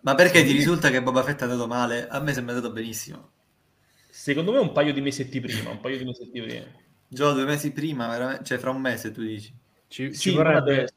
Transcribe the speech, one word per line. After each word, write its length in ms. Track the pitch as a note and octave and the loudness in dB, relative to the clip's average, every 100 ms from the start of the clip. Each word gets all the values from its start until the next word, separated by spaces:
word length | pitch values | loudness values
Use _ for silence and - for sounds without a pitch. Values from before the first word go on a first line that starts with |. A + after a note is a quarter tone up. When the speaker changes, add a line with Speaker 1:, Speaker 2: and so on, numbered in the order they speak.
Speaker 1:
Ma 140 | - C#3+ | 2 6
perché 240 | F3 E3+ | 8 8
Speaker 2:
Sì. 60 | C#3 | 6
Speaker 1:
ti 60 | |
risulta 360 | C#3 D3 E3+ D3 | 4 4 4 4
che 140 | B2+ | 2
Boba 180 | B2 B2+ | 2 0
Fett 200 | C3 C#3+ | 0 -2
è 20 | |
andato 240 | B2 B2 A#2 | -2 -2 -2
male? 400 | A#2+ A#2+ A#2 - | -2 -2 -2 -4
A 120 | C#3 | -4
me 140 | D3 | -2
sembra 220 | B2+ A#2+ B2 | -2 -4 -4
andato 180 | A#2 | -4
benissimo. 560 | A2 A2+ A2 - D#3 - _ _ _ _ _ _ _ _ | -6 -8 -10 -12 -16 -20 _ _ _ _ _ _ _ _
Speaker 2:
Secondo 420 | - - C#3+ F3 | -10 -2 -2 2
me 60 | C4 | 2
un 140 | G3+ | 2
paio 200 | D3 D3 | 2 2
di 80 | C#3 | 0
mesetti 380 | C#3 C3 B2+ C3+ | -4 -4 -6 -6
prima, 300 | A#2 G#2+ A2+ | -6 -6 -6
un 100 | A2 | -8
paio 180 | B2+ C3 | -8 -6
di 80 | B2+ | -8
mesetti 360 | B2 B2 A#2+ | -10 -12 -10
prima. 240 | A2+ A#2+ - - _ _ _ | -10 -10 -14 -20 _ _ _
Speaker 1:
Gio, 260 | C3 C#3+ | 0 2
due 120 | C3+ C3+ | 2 0
mesi 260 | D3 D3 | -2 -2
prima, 360 | D3 D#3 C#3 A#2 | -4 -4 -4 -4
veramen-, 340 | A#2 B2+ C3+ | -4 -4 -6
cioè 140 | - B2 | -6 -4
fra 140 | C3 | -2
un 100 | C3 | -2
mese, 300 | C3 A2+ A2 | -2 -2 -6
tu 100 | A2+ | -6
dici? 320 | A2 G#2+ G#2+ - _ _ _ | -8 -8 -12 -20 _ _ _
Speaker 3:
Ci, 260 | - C3 | -8 -8
Speaker 2:
Sì, 60 | - | -2
Speaker 3:
ci 140 | F#3+ D#3+ | 2 4
Speaker 2:
non 80 | |
Speaker 3:
vorrebbe, 300 | D#3+ D#3 C#3+ C#3 | 6 4 4 2
Speaker 2:
adesso. 160 | B2 | 0